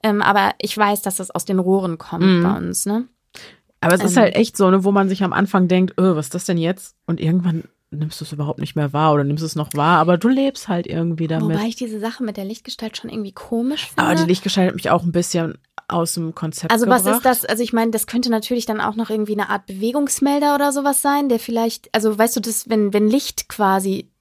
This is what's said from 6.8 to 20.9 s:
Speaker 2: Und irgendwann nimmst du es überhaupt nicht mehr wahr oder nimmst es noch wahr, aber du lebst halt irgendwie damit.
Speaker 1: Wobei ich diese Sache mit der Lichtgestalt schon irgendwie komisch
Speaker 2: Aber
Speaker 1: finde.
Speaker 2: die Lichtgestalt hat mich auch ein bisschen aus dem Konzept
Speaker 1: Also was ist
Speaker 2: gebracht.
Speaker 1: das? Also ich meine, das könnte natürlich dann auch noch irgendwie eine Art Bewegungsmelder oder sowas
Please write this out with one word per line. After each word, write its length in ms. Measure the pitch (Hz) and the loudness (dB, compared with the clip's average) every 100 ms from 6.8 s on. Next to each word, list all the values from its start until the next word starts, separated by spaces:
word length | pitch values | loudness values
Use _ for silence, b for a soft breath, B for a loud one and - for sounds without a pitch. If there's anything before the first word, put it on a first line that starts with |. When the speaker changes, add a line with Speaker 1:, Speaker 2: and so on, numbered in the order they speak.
| - _ - | -10 _ -6
Speaker 2:
Und 120 | 165 | -2
irgendwann 440 | 156 180 175 165 - _ _ | 0 2 0 -4 -8 _ _
nimmst 300 | 147 151 - | -8 -8 -8
du 40 | 151 | -12
es 60 | |
überhaupt 280 | 147 147 - | -6 -6 -6
nicht 160 | 147 - | -6 -4
mehr 180 | 147 | -2
wahr 200 | 143 156 | 0 2
oder 100 | 147 | 2
nimmst 200 | 139 147 | 2 -2
es 120 | 160 160 | -4 -6
noch 180 | 143 | -4
wahr, 260 | 147 151 170 | 0 2 4
aber 180 | 160 175 | 4 4
du 100 | 226 | 4
lebst 380 | 262 277 269 - | 2 0 -2 -4
halt 180 | 175 - | -4 -4
irgendwie 400 | 165 170 160 160 | -4 -2 -2 -2
damit. 300 | 160 156 160 | -2 0 0
Speaker 1:
Wobei 100 | 226 | -2
ich 80 | 226 | -6
diese 240 | 240 214 | -8 -6
Sache 240 | 220 233 | -8 -6
mit 140 | 233 202 | -8 -6
der 80 | 196 | -10
Lichtgestalt 500 | 226 - - 220 - | -12 -14 -10 -10 -10
schon 120 | 233 | -10
irgendwie 240 | 226 202 | -8 -10
komisch 560 | - - 233 247 302 - - | -12 -6 -2 -2 -4 -6 -2
Speaker 2:
Aber 100 | - | 0
Speaker 1:
finde. 140 | 170 | 2
Speaker 2:
die 60 | 165 | 2
Lichtgestalt 400 | 180 196 196 185 | 0 0 2 2
hat 60 | - | 0
mich 140 | - | 0
auch 140 | 170 | 2
ein 80 | 170 | 2
bisschen 460 | 170 175 175 165 - _ - _ | 0 0 -2 -2 -6 _ -20 _
aus 240 | 175 170 | -2 -2
dem 200 | - 160 | -4 -6
Konzept 380 | 165 160 - 170 | -6 -8 -6 -2
Speaker 1:
Also 160 | 220 226 | 2 4
was 140 | 247 | 4
ist 40 | 190 | 4
Speaker 2:
gebracht. 180 | 226 254 | 2 2
Speaker 1:
das? 200 | 240 - | 0 -2
Also 160 | 220 | -2
ich 100 | 233 | 0
meine, 180 | 226 226 | 0 0
das 160 | 220 - | -2 -2
könnte 220 | 233 247 | -2 0
natürlich 360 | 220 214 247 226 | -2 0 -4 -2
dann 140 | 214 | -2
auch 160 | 214 214 | -2 -2
noch 140 | 226 | -2
irgendwie 240 | 214 208 | -2 -2
eine 160 | 208 202 | -2 -2
Art 160 | 202 - | -4 -6
Bewegungsmelder 880 | 190 220 269 285 - 277 285 294 285 | -4 -2 0 -2 0 2 2 2 2
oder 160 | 285 | 0
sowas 300 | 277 285 | 0 0